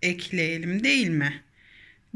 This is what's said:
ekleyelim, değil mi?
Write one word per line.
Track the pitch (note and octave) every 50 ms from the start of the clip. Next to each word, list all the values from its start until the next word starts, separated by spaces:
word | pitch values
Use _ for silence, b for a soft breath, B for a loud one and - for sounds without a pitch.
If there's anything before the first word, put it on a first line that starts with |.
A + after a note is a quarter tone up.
ekleyelim, | F3 F3+ F3+ F3+ - - F#3 F3 D#3+ D#3+ E3 E3 E3 F3 F#3 G#3 A#3
değil | C#4 C#4+ C4 A3 E3+
mi? | D#3+ D3 C#3+ C#3+ C#3+ C#3+ - b b b b b b b b b b b b _ -